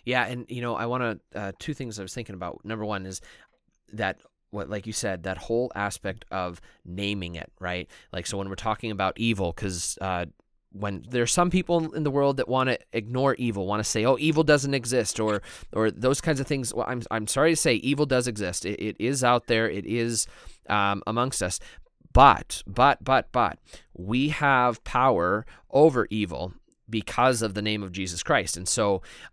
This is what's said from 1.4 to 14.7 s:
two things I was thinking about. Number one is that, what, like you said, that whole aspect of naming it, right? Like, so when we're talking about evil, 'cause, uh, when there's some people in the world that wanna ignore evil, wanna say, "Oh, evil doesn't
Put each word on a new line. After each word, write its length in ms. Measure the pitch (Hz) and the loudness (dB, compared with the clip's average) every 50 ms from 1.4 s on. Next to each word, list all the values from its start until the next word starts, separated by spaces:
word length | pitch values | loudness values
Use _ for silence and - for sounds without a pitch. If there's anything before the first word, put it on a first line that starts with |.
| 104 98 95 - | -8 -8 -8 -8
two 160 | - - 147 | -8 -8 -8
things 240 | - 135 120 107 107 | -8 -8 -10 -10 -10
I 40 | |
was 120 | 98 90 - | -10 -10 -10
thinking 220 | 127 117 - 101 | -10 -12 -12 -10
about. 300 | 90 90 87 - - - | -10 -10 -10 -10 -10 -10
Number 180 | 101 113 110 107 | -8 -8 -6 -4
one 220 | 104 107 98 95 | -4 -4 -6 -6
is 160 | 95 92 - - - - - - _ _ _ _ _ _ _ _ _ - | -8 -10 -12 -14 -16 -20 -20 -20 _ _ _ _ _ _ _ _ _ -8
that, 260 | 107 107 95 92 - _ _ _ _ _ _ | -4 -4 -4 -4 -6 _ _ _ _ _ _
what, 200 | - 104 92 67 | -8 -8 -8 -6
like 160 | 104 104 104 | -8 -8 -8
you 60 | 110 | -8
said, 320 | 107 - - 104 95 90 85 | -6 -4 -4 -4 -4 -4 -4
that 140 | 95 92 - | -6 -8 -6
whole 340 | - - 113 117 127 - - | -4 -2 0 0 0 -2 -2
aspect 500 | - 101 101 - - - 101 92 - - - | -4 -4 -4 -4 -6 -6 -8 -8 -8 -10 -8
of 300 | - 95 90 90 87 - - - _ _ - | -6 -4 -4 -4 -6 -10 -16 -20 _ _ -16
naming 520 | - 87 95 101 101 101 101 90 85 85 | -12 -8 -4 -4 -4 -2 -4 -6 -8 -8
it, 140 | 80 - - _ - | -10 -12 -14 _ -10
right? 280 | 92 90 90 92 87 - - - - _ | -8 -6 -6 -6 -6 -10 -14 -20 -18 _
Like, 140 | - 92 87 | -8 -8 -6
so 120 | - - 98 | -6 -6 -6
when 120 | 98 95 | -6 -6
we're 60 | 98 | -6
talking 360 | - - 113 107 - - 113 | -6 -4 -4 -4 -4 -4 -6
about 220 | 104 95 98 95 - | -4 -2 -2 -2 0
evil, 380 | - 113 117 113 98 95 85 80 | 0 0 0 2 2 0 -2 -2
'cause, 440 | - - 98 92 87 - - - - | -2 -4 -4 -4 -4 -4 -6 -6 -4
uh, 240 | 95 95 92 90 87 78 - _ _ _ _ _ _ _ - | -4 -4 -2 -4 -4 -6 -10 _ _ _ _ _ _ _ -10
when 320 | 98 101 101 98 90 - 104 | -8 -6 -6 -6 -6 -8 -4
there's 220 | 127 123 120 117 | -2 0 0 2
some 180 | - 175 175 175 | 2 2 2 4
people 440 | 170 185 180 - 175 170 160 156 - | 2 2 2 2 2 0 0 0 -2
in 100 | 160 151 | -2 -2
the 80 | 147 | 0
world 240 | 135 143 143 139 139 | 2 2 2 2 2
that 140 | 135 170 - | 0 0 0
wanna 280 | 123 131 131 131 123 - - _ | 0 0 2 2 0 -2 -4 _
ignore 420 | - 117 107 110 123 127 131 139 123 | -6 -6 -4 -2 0 2 2 2 2
evil, 300 | - 123 120 107 98 95 | 2 0 -2 -2 -2 -2
wanna 200 | 92 104 107 107 | 0 0 0 0
say, 180 | - - 117 107 | 0 0 2 4
"Oh, 140 | 123 135 117 | 4 4 4
evil 240 | 151 156 151 151 160 | 2 2 4 4 6
doesn't 300 | 147 151 139 131 139 | 6 6 4 4 2